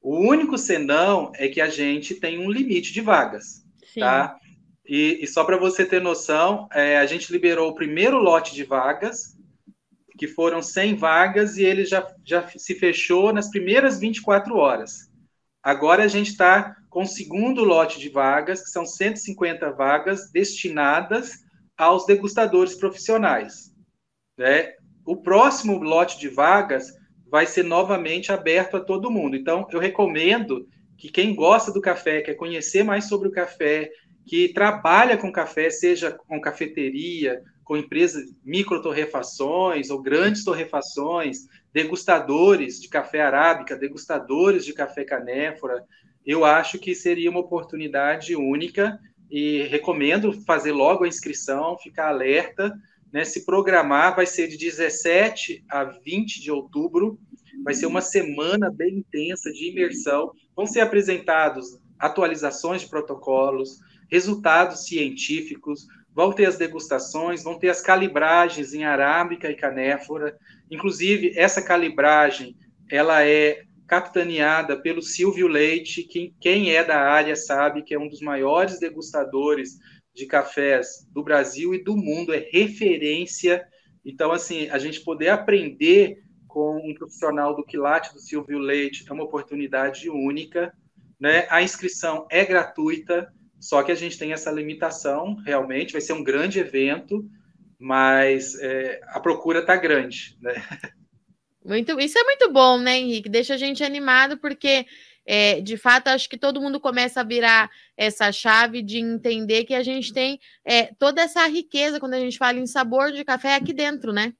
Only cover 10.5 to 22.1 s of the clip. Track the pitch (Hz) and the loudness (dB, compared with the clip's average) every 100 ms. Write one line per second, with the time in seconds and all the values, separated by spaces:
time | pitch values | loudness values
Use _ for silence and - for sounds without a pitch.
10.5 | 165 156 - 202 208 160 160 185 196 208 | 0 -4 -2 0 2 4 6 4 4 0
11.5 | 190 190 190 190 190 185 - - 170 175 | 2 2 2 0 -2 -4 -14 -4 -2 -2
12.5 | - - 185 180 170 - 180 202 208 202 | -14 -10 -2 0 0 2 4 4 2 -2
13.5 | 202 180 226 269 202 208 220 - 202 202 | -4 2 4 4 0 -4 -4 2 2 2
14.5 | 226 143 117 110 - - _ _ _ _ | 2 2 2 -6 -16 -20 _ _ _ _
15.5 | _ 135 143 151 180 214 202 208 - 180 | _ -2 0 4 6 6 2 -4 4 6
16.5 | 196 208 - _ 175 190 - 165 175 233 | 6 4 -10 _ -6 -6 -6 -8 -2 -2
17.5 | 262 214 170 160 - 143 139 135 143 151 | 2 4 4 2 -2 -6 0 2 2 0
18.5 | 185 - - 165 - 196 214 - 196 175 | -6 -6 -8 -8 -4 -4 -4 -10 -4 -4
19.5 | 165 151 135 135 151 151 190 - 170 202 | -4 -6 -2 0 0 0 -4 -4 -2 -2
20.5 | - 185 151 143 151 180 220 262 - _ | -2 -6 0 2 2 0 -4 -4 -16 _
21.5 | _ _ - 160 185 185 | _ _ 0 4 4 4